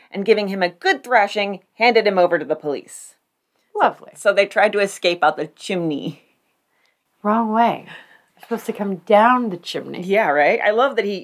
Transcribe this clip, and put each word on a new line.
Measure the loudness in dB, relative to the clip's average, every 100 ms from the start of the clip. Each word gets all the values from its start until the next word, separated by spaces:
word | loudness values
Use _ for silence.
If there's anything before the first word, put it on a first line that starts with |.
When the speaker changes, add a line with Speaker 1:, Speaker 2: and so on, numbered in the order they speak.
| _
Speaker 1:
and | -6 0
giving | 0 0
him | -4
a | -4
good | -2 -2 -2
thrashing, | 0 0 2 -2 -6 -8 _ -2
handed | 2 2 2
him | 2
over | 2 0
to | -2
the | -6
police. | -6 -8 -10 -20 -20 _ _ _ _ _ _ -2
Speaker 2:
Lovely. | 0 -2 -12 -4
Speaker 1:
So | 0
they | 2 0
tried | 2 0
to | 2
escape | -2 -2 -2 0
out | 0 0
the | -6
chimney. | -10 -6 -4 -4 -4 -8 -12 _ _ _ _ _ _ _ _ _ _
Speaker 2:
Wrong | -2 0 0
way. | 0 0 -2 -10
You're | -20 -20 _ _ _
supposed | -10 -8 -8
to |
come | -6 -6 -6
down | 2 6 6 4 0
the | -8
chimney. | -10 -12 -10 -10
Speaker 1:
Yeah, | -2 0 2
right? | 2 2 2
I | 0
love | 2 0 0
that | -4
he, | -6